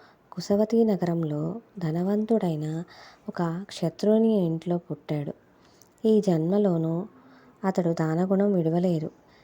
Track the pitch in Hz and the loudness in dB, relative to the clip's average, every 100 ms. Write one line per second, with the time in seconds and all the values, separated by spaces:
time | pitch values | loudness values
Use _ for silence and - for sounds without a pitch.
0 | - _ _ - - 202 214 226 226 185 | -20 _ _ -8 -2 0 2 2 2 2
1 | 175 170 160 147 160 220 - - 165 165 | 0 -2 -2 -4 -4 -8 -12 -8 -4 -2
2 | 180 208 214 226 180 151 151 160 175 - | 0 0 0 0 0 -2 -4 -6 -10 -16
3 | - - - - 170 170 202 - 165 - | -20 -18 -12 -6 -4 -4 -10 -6 -6 0
4 | 202 220 226 214 170 165 175 175 - 151 | 2 4 4 2 0 -2 -2 -4 -4 -10
5 | - 147 143 - _ _ _ - _ _ | -6 -6 -6 -12 _ _ _ -20 _ _
6 | 220 214 202 165 160 202 202 165 160 165 | 2 4 4 2 2 2 2 0 0 -2
7 | 214 - - - - _ 196 185 170 170 | -6 -14 -20 -20 -20 _ -2 0 0 0
8 | 160 160 190 190 208 190 160 170 180 160 | 0 0 2 2 2 2 2 2 2 0
9 | 151 - _ _ | -4 -12 _ _